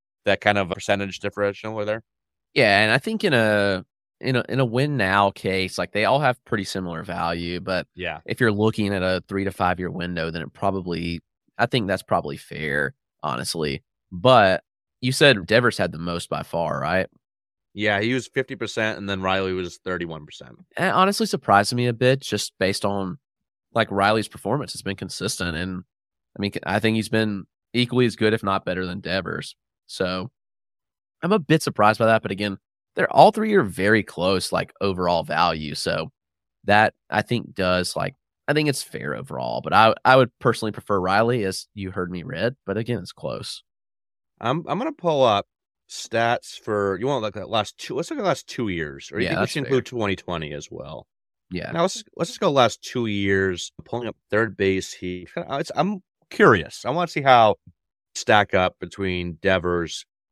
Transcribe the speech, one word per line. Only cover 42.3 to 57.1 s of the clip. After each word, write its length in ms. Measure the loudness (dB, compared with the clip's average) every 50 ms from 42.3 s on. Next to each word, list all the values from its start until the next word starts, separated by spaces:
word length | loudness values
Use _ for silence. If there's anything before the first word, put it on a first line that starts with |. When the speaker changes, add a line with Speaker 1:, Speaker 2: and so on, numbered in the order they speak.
| -6 -4 -4 -4 -4 _ _
Speaker 2:
but 120 | -6 -6
again, 220 | -4 -4 -4 -4 -6
it's 120 | -6 -10
close. 520 | -14 -10 -10 -8 -8 -8 -10 -12 -14 -16 -18 _ _ _ _ _ _ _ _ _ _ _ _ _ _ -6
Speaker 1:
I'm, 240 | -4 -4 -4 -4 -4
I'm 100 | -6 -4
gonna 160 | -4 -4 -6 -6
pull 300 | -4 -2 0 2 4 4
up 240 | 4 4 2 0 _ _ _ _ _ _ _ _ -18
stats 680 | -16 -16 -10 -4 -2 0 0 0 0 -2 -4 -10 -20 -12
for, 380 | -6 -4 -2 0 0 0 -2
you 80 | -2 -2
want, 160 | -2 -2 -2
like, 120 | -4 -6 -8
the 120 | -10 -8
last 320 | -4 -2 -2 -2 -4 -8
two, 180 | -14 -12 -8 -6
let's 140 | -6 -6 -6
look 80 | -6
at 60 | -2 -2
the 40 |
last 200 | 0 -2 -2 -4
two 220 | -10 -8 -6 -4 -4
years, 400 | -4 -4 -6 -6 -10 -14 -16 -10
or 80 | -6 -4
you 60 | -2
Speaker 2:
Yeah, 60 | -2
Speaker 1:
think 80 | -2 -2
we 20 |
Speaker 2:
that's 100 | -2 -2
Speaker 1:
should 120 | -4 -6 -4
Speaker 2:
fair. 40 |
Speaker 1:
include 180 | -2 -2 -2 -2
twenty 300 | -4 -4 -4 -2 -2 -2
twenty 380 | -4 -6 -6 -6 -6 -6 -8 -10
as 160 | -10 -12 -12
well? 360 | -14 -14 -14 -14 -14 -16 -18 _ _ _ _ _ _ _ _ -10
Speaker 2:
Yeah. 200 | -10 -8 -8 -6
Speaker 1:
Now, 100 | -2 -2
let's, 220 | -2 -2 -4 -8 -14 _ -8
let's 140 | -8 -8 -8
just 100 | -4 -2
go 100 | 0 2
last 300 | 4 4 4 4 2 -2
two 260 | -12 -8 -6 -4 -4
years. 640 | -2 -2 -2 0 2 2 2 2 0 -2 -4 -8 -12 -14
I'm 60 | -18 -12
pulling 240 | -10 -8 -8 -8
up 80 | -8 -12 _ _ _
third 240 | 0 0 0 0 0
base. 380 | 0 2 2 2 0 -2 -6 -10
He, 340 | -10 -10 -8 -8 -10 -12 -12 -10
it's, 360 | -10 -8 -6 -6 -6 -6 -4 -2
I'm 240 | 0 0 0 -2 -6 -10 _ _ _ _ -6
curious. 560 | 2 6 8 8 8 6 4 -2 -10 -8 -6
I 40 | -4
wanna 200 | -2 -2 -4
see 120 | -4